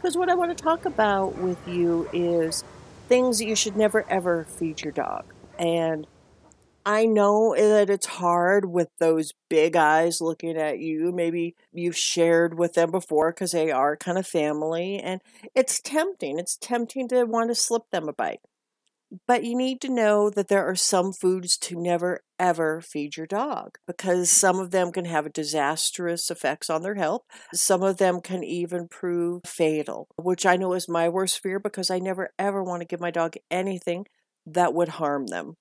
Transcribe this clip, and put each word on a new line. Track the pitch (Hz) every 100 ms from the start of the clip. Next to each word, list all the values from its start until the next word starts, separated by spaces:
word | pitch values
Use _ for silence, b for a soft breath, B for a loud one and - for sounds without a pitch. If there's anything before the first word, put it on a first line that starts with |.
'cause | 359 339
what | 359
I | 349
wanna | 339
talk | 330 320 330
about | 359 285 214 196 190 -
with | 180 175 -
you | 175 170 170 -
is | 170 175 170 160 156 - - - - -
things | 247 254 220
that | 220
you | 214
should | 220 196
never, | 214 220 208
ever | 190 180 170
feed | 160 - 165 156
your | 151
dog. | 147 - - - - - -
And | 170 170 165 156 151 _ _ _ _ _ _ _ -
I | 208
know | 226 214 202 208 226 175
that | 208 214 202
it's | 196 -
hard | - 175 175 175 202 196
with | 175 165 -
those | 165 160 156 - _
big | 160 160
eyes | 165 151 160 170 165
looking | 165 160 165 160
at | 151 123
you. | 160 156 165
Maybe | 180 170 170 170 - _
you've | 170 175 170
shared | - - 170 165 170 165
with | 170
them | 170 165
before, | 180 - 151 160
'cause | 170 180
they | 170 156
are | 131 143 151
kinda | - 180
family, | 185 170 151 151 156 165 180 196
and | - 185 B B B -
it's | 254 -
tempting. | - 294 359 370 143 147
It's | 180 -
tempting | - 240 233 269 247
to | 254
want | 240 226 233
to | 233
slip | - 233 226
them | 185 156
a |
bite. | - 95 - _ _ _ _ _ _ _ 185 -
But | 240
you | 233
need | 240 254 262
to | 269
know | 254 214 208 208
that | 208 190
there | 202 180
are |
some | 185 - 190 185
foods | 185 185 185 180 -
to | - 175
never, | 175 175 180 175 _ _
ever | 180 165 160 160
feed | 170 151 147 156
your | 160
dog, | 202 277 240 - - -
because | 175 190 180 175
some | 190 190 185
of | 190
them | 190 180
can | 175
have | 175 165 151
disastrous | - 147 156 143 156 - - 175 170 -
effects | 170 139 151 -
on | 160
their | 180 202
health. | 165 190 _ B B
Some | 175 - 185
of | 190 185
them | 190 180
can | 180 185
even | 160 175 170 175 170
prove | - 180 175 170 175 -
fatal, | - 160 156 147 - - -
which | 170 180
I | 196 180
know | 185
is | 180 175
my | 170 170
worst | 175 190 -
fear, | 196 196
because | 202 202 180
I | 185
never, | 185 185 185 -
ever | 196 196
want | 185 175
to | 170
give | 170
my | 175
dog | 170 165 - _
anything | 175 190 185 - 175 202 _ _ _ -
that | 160 175
would | 151 170
harm | 165 151 143 131
them. | 87 76 165